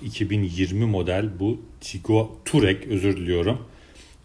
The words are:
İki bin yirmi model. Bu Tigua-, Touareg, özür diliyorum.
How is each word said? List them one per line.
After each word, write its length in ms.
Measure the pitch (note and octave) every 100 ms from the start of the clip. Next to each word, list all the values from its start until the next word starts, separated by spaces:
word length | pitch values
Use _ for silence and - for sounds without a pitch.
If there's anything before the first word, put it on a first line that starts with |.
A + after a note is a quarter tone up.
İki 260 | A2 - G2+
bin 140 | G#2
yirmi 420 | F#2+ E2+ F#2 G2 A2+
model. 540 | F#2+ F2 F#2 G#2+ F2+
Bu 220 | G#2 A#2+ - -
Tigua-, 480 | - G2 - A2 A2 - -
Touareg, 420 | D3+ G2+ G2 -
özür 300 | G2+ G2 F2+
diliyorum. 440 | F2 F2 F2+ B2+ - - - - - -